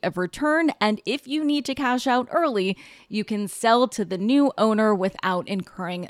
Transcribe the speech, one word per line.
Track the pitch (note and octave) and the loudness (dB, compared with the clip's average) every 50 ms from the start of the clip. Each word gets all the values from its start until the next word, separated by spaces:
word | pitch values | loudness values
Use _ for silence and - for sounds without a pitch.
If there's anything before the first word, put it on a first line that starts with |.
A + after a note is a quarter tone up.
| - | -4
of | F#3 - | -4 -2
return, | F3 F3+ F3 - - C#4+ D4+ D4+ E4 E4 D4+ - - | -2 -4 -4 -4 -2 0 2 2 2 2 0 0 2
and | G#3+ G#3+ A3 G#3 - | 0 0 0 -2 -2
if | - B3 D4 - | -4 -4 -4 -4
you | B3 C#4 D#4 D#4 | -6 -4 -2 0
need | D4 D4 D4 C4 | 0 0 0 -2
to | - C4+ | -4 -4
cash | C4+ C#4 B3 B3 B3+ - | -2 0 0 0 0 0
out | C4+ A#3+ B3+ B3 B3 | 0 0 0 0 0
early, | - E4+ E4+ D4+ A#3+ G3+ F#3 F#3+ F#3+ - - - - - - _ | 0 0 0 2 0 0 0 0 -2 -4 -10 -20 -20 -20 -16 _
you | - G#3+ G#3 | -6 -6 -4
can | - A3 G#3 G#3 | -4 -4 -4 -4
sell | F#3+ - - - A3+ A3+ A#3+ B3+ | -6 -6 -2 2 4 4 4 4
to | G#3+ - - G3+ | 2 0 -6 -4
the | E3 F#3+ F3+ | -4 -4 -2
new | G3 A3+ C4+ C#4+ C#4+ C4 - | 0 2 4 4 4 4 2
owner | - G#3+ A3 G#3+ G#3+ A3 G#3+ G#3 | 2 2 2 4 4 4 2 2
without | F#3 F#3 F#3+ - - - F#3 F#3 F3+ - | 2 0 -2 -4 -4 -4 -2 -2 -2 -4
incurring | - G3 F#3+ F3 - - - F3+ F3 F3+ F3+ F3 | -4 -6 -6 -6 -8 -10 -10 -8 -6 -6 -8 -8